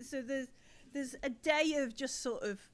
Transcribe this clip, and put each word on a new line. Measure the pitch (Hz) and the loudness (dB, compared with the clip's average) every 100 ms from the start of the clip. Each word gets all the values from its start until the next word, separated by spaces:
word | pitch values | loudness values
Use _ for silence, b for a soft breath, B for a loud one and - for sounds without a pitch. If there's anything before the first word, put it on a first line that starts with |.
so | 240 269 | -6 -6
there's, | 240 269 254 - b b b | -2 -2 -4 -10 b b b
there's | 277 262 - | -4 -4 -4
a | 277 | -4
day | 233 311 302 311 294 | 0 4 6 6 4
of | 262 220 | 0 0
just | 269 - | -4 -2
sort | 254 226 | -2 -2
of | 208 196 - | -2 -4 -10